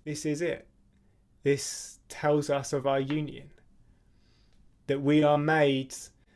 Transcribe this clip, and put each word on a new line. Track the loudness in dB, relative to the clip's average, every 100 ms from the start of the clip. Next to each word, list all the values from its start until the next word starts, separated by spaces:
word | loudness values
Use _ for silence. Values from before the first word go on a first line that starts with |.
this | -12 -8 -4
is | -4
it. | -4 -6 -12 _ _ _ _ _ _ _
This | -2 -2 -2 -12 -14 -20 _
tells | -4 0 0 0
us | -2 -2
of | -2 0
our | 0
union, | 0 -2 -4 -10 -18 -20 _ _ _ _ _ _ _ _ _ _ -20 _ -6
that | -2
we | 4 4
are | 6 4
made | 4 4 4 2 -4 -12 -18 _ _